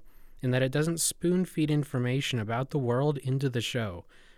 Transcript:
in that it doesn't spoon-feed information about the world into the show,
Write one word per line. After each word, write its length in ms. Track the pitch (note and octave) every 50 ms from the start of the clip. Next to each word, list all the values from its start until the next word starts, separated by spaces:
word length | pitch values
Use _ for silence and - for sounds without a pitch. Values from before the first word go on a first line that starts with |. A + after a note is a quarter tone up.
| - - - - - - - -
in 120 | - B2+
that 100 | B2 B2+
it 100 | C3 C3
doesn't 280 | C3 D3 D#3 E3 E3+ D#3+
spoon-feed 720 | - - - - - F3 F3+ F#3 F3+ - - E3 D3+ D3
information 680 | D3+ D3 C#3+ - - B2+ B2 B2 B2+ C#3 - - - A#2
about 320 | G#2+ A2 A#2 A#2+ C3+ -
the 80 | - D3
world 400 | B2+ A#2+ A#2+ B2+ C#3+ D3+ D3 C3+
into 320 | - C3 C3 C3+ C#3 C3+
the 100 | A#2+ A#2+
show, 460 | G#2+ - - B2 A2+ G2+ F2 E2+ - - - - - - -